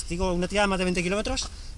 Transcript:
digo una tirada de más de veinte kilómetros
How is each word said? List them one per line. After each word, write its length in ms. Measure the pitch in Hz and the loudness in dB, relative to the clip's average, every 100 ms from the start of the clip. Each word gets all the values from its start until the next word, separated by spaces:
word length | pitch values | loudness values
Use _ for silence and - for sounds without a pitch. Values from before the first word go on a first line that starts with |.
| - | -2
digo 240 | 175 185 | 0 0
una 160 | 175 180 | 2 0
tirada 160 | 196 | 2
de 60 | 202 | 2
más 80 | 190 | 4
de 60 | |
veinte 180 | 185 180 | 2 2
kilómetros 460 | 175 202 220 262 - - - | 0 0 0 -2 -4 -8 -10